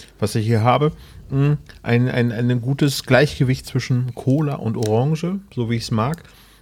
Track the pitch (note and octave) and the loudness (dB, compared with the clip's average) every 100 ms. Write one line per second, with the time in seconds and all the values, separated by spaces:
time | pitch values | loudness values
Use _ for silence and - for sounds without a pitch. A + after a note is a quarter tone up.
0 | - - G#2 A#2+ G#2+ A2+ A#2 B2+ D3+ - | -20 -6 -4 -2 0 2 4 2 0 -2
1 | - - - C3+ C#3+ D3 - - - A#2+ | -14 -20 -6 0 0 0 -6 -10 0 2
2 | B2 B2 A#2+ A2 A#2+ B2 A#2+ C#3 D3 - | 2 0 0 0 0 0 -2 0 0 0
3 | - B2+ D3 - C3 C3 - B2+ - B2 | 2 4 4 2 0 -2 -4 -4 -2 -2
4 | B2 - - C#3 D3 C#3 A#2 A#2 G#2+ A2+ | -2 -4 0 2 0 -4 -4 -2 0 2
5 | C#3 D#3+ E3+ G3 - B2+ A#2 A#2 - A#2+ | 2 -2 -4 -6 -8 -6 -2 -4 -2 0
6 | B2 E3 - - - - | 0 -4 -10 -20 -20 -20